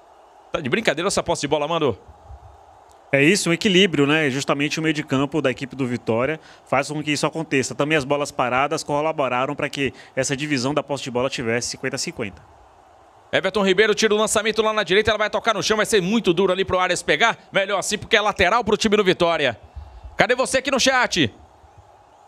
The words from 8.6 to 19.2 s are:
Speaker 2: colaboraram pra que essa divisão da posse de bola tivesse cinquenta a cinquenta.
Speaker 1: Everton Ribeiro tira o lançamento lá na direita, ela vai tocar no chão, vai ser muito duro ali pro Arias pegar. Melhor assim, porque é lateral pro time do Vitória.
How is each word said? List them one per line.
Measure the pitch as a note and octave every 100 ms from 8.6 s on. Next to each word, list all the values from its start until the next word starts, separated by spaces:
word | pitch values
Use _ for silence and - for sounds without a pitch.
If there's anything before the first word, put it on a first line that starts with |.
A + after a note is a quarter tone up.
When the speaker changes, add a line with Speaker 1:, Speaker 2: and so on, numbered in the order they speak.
| C#3+ D#3
Speaker 2:
colaboraram | - D3 D#3 D#3 C3 B2 C3+ C#3+
pra | C#3+
que | C#3 C3+ - -
essa | - C3 C#3
divisão | D3+ C#3+ B2
da | D3+
posse | C#3 C#3+
de | -
bola | B2 C3
tivesse | - A#2 A#2 A#2
cinquenta | - C3 C3
a |
cinquenta. | - - G#2+ F2+ - - - - _ - - - -
Speaker 1:
Everton | C3 F3 G#3+ F#3+
Ribeiro | F#3 G#3+ G3+
tira | A3
o | G#3
lançamento | G#3+ A3 G#3+ G#3+
lá | G#3+
na | G#3+
direita, | F#3 F#3+ G#3+
ela | G#3+
vai | G#3
tocar | G#3 A3
no | G#3+
chão, | - G#3+
vai | G3+
ser | A3
muito | F3 A3+ G3
duro | E3+ G3
ali | F#3
pro | F#3 F#3
Arias | F#3 F3
pegar. | - D3+ A3+ F3 -
Melhor | F3+ G3 G3
assim, | D#3+ G#3
porque | - A3
é |
lateral | G#3 F#3+ F3+ A3
pro | G#3 A3
time | - G#3
do |
Vitória. | F#3 E3+